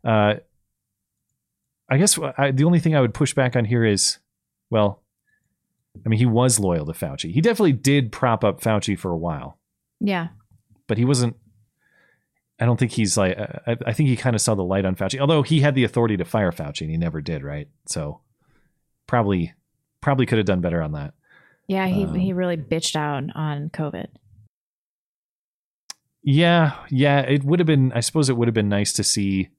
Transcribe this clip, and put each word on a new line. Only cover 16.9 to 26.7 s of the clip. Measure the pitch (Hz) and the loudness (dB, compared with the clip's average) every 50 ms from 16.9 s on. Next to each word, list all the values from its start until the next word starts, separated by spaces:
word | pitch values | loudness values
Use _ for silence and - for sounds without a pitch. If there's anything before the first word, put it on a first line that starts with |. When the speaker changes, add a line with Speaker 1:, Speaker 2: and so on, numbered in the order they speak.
Speaker 1:
he | 80 | -2
never | 82 85 82 78 78 | -2 -2 -2 -4 -6
did, | 71 82 80 71 | -6 -6 -6 -6
right? | 67 71 71 73 73 _ _ _ _ | -6 -8 -10 -10 -12 _ _ _ _
So | - - 85 76 76 - - _ _ _ _ _ _ _ _ _ _ _ _ _ _ _ _ _ - | -10 -8 -6 -6 -8 -10 -12 _ _ _ _ _ _ _ _ _ _ _ _ _ _ _ _ _ -2
probably, | - 120 110 101 98 90 82 82 - _ _ _ _ _ _ _ _ _ | 0 0 2 2 2 0 0 -4 -6 _ _ _ _ _ _ _ _ _
probably | - 147 139 131 123 | -2 0 2 2 2
could | - 120 110 | 2 2 0
have | 104 | 2
done | 101 95 90 | 2 0 0
better | 87 87 85 85 | 0 -2 -2 -2
on | 80 76 | -4 -4
that. | 76 73 71 - _ _ _ _ _ - _ _ _ _ _ | -6 -8 -10 -12 _ _ _ _ _ -20 _ _ _ _ _
Speaker 2:
Yeah, | - 190 190 190 185 | -4 -4 -2 -2 0
he, | 185 202 196 | 0 -2 -2
Speaker 1:
Um, | - - | -2 -2
Speaker 2:
he | 180 185 190 | -2 -2 -2
really | 185 175 185 180 175 | -2 -2 -2 -2 -4
bitched | 160 143 - 160 165 - - - | -6 -4 -4 -4 -2 -2 -4 -4
out | 156 151 147 143 135 135 - - | -2 -2 -2 -4 -4 -6 -6 -6
on | - 156 156 147 143 147 160 | -6 -6 -4 -4 -6 -8 -8
covid. | - - 156 143 - 90 - - - _ _ _ - - - _ _ _ _ _ _ _ _ _ _ _ _ _ _ _ _ _ _ _ _ _ _ _ _ _ _ _ _ _ - _ _ _ _ _ | -6 -6 -6 -6 -6 -10 -12 -14 -16 _ _ _ -20 -20 -20 _ _ _ _ _ _ _ _ _ _ _ _ _ _ _ _ _ _ _ _ _ _ _ _ _ _ _ _ _ -20 _ _ _ _ _
Speaker 1:
Yeah, | - 143 135 151 170 170 175 170 160 147 | 0 2 4 4 4 4 4 4 4 2